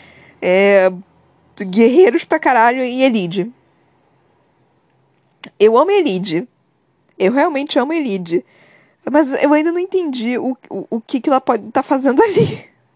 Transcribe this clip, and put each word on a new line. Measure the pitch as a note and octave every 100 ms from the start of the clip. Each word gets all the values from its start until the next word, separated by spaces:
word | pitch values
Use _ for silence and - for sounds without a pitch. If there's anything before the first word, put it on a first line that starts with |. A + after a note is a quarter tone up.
| - - _ -
é... | F3+ C#4+ D4+ G3 F#3 F3+ - _ _ _ _ -
guerreiros | G3 F#3 A3+ C4+ F#4 E4
pra | - G#4
caralho | D#4+ B3+ A#3 C4
e | B3+ B3+
Elide. | C4 A3+ F3+ F#3+ G3+ - _ _ _ _ _ _ _ _ _ _ _ _ _ _ _ _ _ _ - -
Eu | G#3 A3+
amo | E4
Elide. | G4+ D4 F#3 G#3 D#3+ B3 _ _ _ _ _ _ -
Eu | F#3+
realmente | B3+ E4 C#4 C#4+ D4+
amo | C4
Elide. | E4 C4+ G3 E3+ F3 - _ _ _ _ _ -
Mas | C#4+ C#4 C4+
eu | C#4+
ainda | D4+ D#4
não | E4+
entendi | F#4+ F#4 E4 B3+ A3+ B3
o, | B3+ B3+ -
o, | G3 -
o | A3+
que | - C4
que | D4+
ela | C4
pode | - A#3 A3
tá | -
fazendo | - C#4 C4+ C4+
ali. | A4 F#4+ - - - _ _